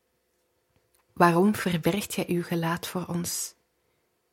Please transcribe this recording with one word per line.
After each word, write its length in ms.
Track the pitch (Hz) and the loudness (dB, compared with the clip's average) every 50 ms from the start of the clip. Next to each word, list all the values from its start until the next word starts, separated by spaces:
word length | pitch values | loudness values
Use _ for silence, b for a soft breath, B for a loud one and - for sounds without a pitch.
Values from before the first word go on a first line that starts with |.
| _ _ _ _ _ _ _ _ _ _ _ _ _ _ _ _ _ _ _ _ _ _ _ | _ _ _ _ _ _ _ _ _ _ _ _ _ _ _ _ _ _ _ _ _ _ _
Waarom 420 | - 180 175 165 170 190 208 208 | 4 4 6 6 6 6 4 4
verbergt 600 | - - 185 175 165 151 165 175 208 - - - | 2 0 -2 -2 0 0 0 0 0 -2 -4 -4
gij 120 | - 180 - | -6 -4 -2
uw 140 | 180 175 170 | -2 -2 -2
gelaat 440 | - 175 170 165 165 170 170 - | -2 -4 -2 -2 -2 -4 -4 -6
voor 200 | - - 185 170 | -8 -8 -8 -6
ons? 480 | - 175 175 175 175 - - - - - _ _ _ _ _ _ _ _ _ _ _ _ _ _ _ | -4 -4 -4 -4 -4 -6 -6 -8 -10 -12 _ _ _ _ _ _ _ _ _ _ _ _ _ _ _